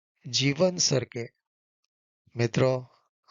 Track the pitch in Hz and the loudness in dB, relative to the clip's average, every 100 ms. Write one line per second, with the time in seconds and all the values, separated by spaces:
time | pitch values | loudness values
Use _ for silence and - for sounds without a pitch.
0 | _ _ - 120 135 139 185 180 - 135 | _ _ -6 -2 0 2 0 2 0 0
1 | 120 120 117 _ _ _ _ _ _ _ | -2 -10 -12 _ _ _ _ _ _ _
2 | _ _ _ 117 117 - 131 127 127 _ | _ _ _ -2 0 2 2 0 -6 _
3 | _ _ - | _ _ -6